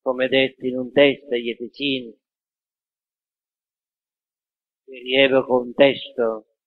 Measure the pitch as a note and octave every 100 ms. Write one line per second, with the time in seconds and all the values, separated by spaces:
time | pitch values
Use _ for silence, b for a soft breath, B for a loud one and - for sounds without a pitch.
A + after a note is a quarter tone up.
0 | - B2+ C3 C3 C3 - B2+ B2+ B2+ C#3
1 | C#3+ C3 - A#2+ A#2 A2+ A#2+ - C#3 C3+
2 | A#2 - _ _ _ _ _ _ _ _
3 | _ _ _ _ _ _ _ _ _ _
4 | _ _ _ _ _ _ _ _ _ C3
5 | B2+ C3 C3+ C3 B2+ B2+ B2 A#2+ C#3 C3
6 | - - A#2 A2 _ _